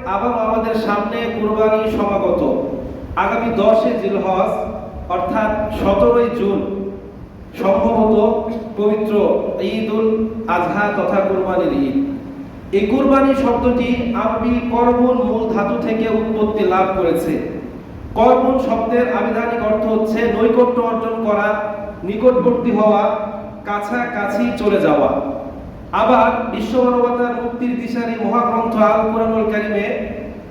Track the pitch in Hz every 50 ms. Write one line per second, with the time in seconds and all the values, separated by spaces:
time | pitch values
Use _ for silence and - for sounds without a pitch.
0 | - 180 196 202 233 247 240 226 220 220 220 220 220 220 220 220 - 202 202 208
1 | 214 226 240 233 226 - - 214 214 208 214 214 220 220 214 220 220 220 220 -
2 | 208 202 202 196 196 180 - - - 254 - - - - - - - - - -
3 | - - - 175 196 - 233 226 233 226 - 190 202 220 226 226 - 247 226 220
4 | 196 196 202 185 185 190 185 190 190 - - - - - - - - - - -
5 | - - - - - - 220 220 220 214 214 214 214 - - - - 196 202 -
6 | 240 240 233 233 233 - - 202 196 202 196 196 196 196 196 - - - - -
7 | - - - - - - - - - - - - 196 196 - - 202 233 233 226
8 | 220 214 220 208 220 226 - - - 233 233 - - - - 196 208 214 214 220
9 | 214 214 208 202 180 - - - - - - - 190 208 220 220 220 214 214 220
10 | 220 220 220 220 220 - - 226 - 220 - 180 - - 202 202 208 202 202 196
11 | 175 - 202 196 190 190 190 190 185 185 180 185 170 151 135 139 139 131 139 139
12 | 139 - - - - - - - - - - - - - 190 202 214 208 247 269
13 | 277 277 277 269 269 269 262 269 247 240 233 240 254 247 240 247 247 247 240 240
14 | 233 233 226 208 220 220 226 220 240 247 247 233 240 240 233 240 240 247 247 247
15 | 247 254 247 226 - 208 220 226 220 214 214 202 202 - 240 - - 220 220 220
16 | 220 220 220 220 220 226 220 214 214 214 208 196 190 180 185 190 190 190 190 190
17 | 175 165 156 - 165 160 - - - - - - - - - - - - - -
18 | - - - 220 226 254 254 247 - 262 262 254 220 214 220 220 - 226 247 240
19 | 247 - 240 - - 226 208 226 233 233 233 233 214 214 214 214 214 220 220 220
20 | 220 220 220 226 233 208 202 226 233 233 254 247 240 247 247 247 233 233 233 226
21 | 233 220 220 226 226 208 208 208 202 208 214 208 208 208 208 208 202 - - -
22 | 170 190 214 220 247 247 - 196 - 240 - - - 240 202 208 214 214 208 -
23 | 202 - - - - - - - - - - - - 202 208 208 - - 240 240
24 | 240 - - 202 202 196 - 208 240 240 202 - 208 208 - - - 156 147 -
25 | - - - - - - - - - - - - - - - - - - 175 196
26 | 220 226 254 226 220 226 233 233 - - 190 214 220 226 254 254 247 247 247 240
27 | 240 240 247 240 240 - 240 233 240 240 240 240 247 247 247 240 240 - 247 240
28 | 226 226 226 214 208 196 202 - 208 220 226 226 226 233 220 214 214 214 220 220
29 | 220 220 226 226 226 220 220 220 214 214 214 214 208 214 208 202 - - - -
30 | - - - - - - - - - -